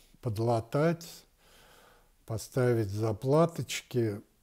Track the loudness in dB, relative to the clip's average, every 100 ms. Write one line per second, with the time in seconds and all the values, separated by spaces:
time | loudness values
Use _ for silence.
0 | _ -10 -6 -2 0 0 0 0 2 0
1 | -8 -20 -20 _ _ -20 -20 -20 -20 -20
2 | _ _ -8 -8 -4 0 2 2 0 -2
3 | -2 -2 2 4 4 0 -6 -8 -4 -2
4 | 0 -2 -10 _